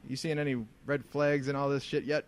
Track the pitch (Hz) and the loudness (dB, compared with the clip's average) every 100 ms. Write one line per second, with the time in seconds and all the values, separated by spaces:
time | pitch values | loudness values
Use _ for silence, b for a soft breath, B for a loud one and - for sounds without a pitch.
0 | - 131 165 151 147 123 110 - - 143 | -6 -4 -2 0 0 -2 -4 -10 -4 -4
1 | - 143 147 147 135 139 139 139 - 147 | -2 0 2 2 2 0 2 0 0 -2
2 | 123 147 | 0 -2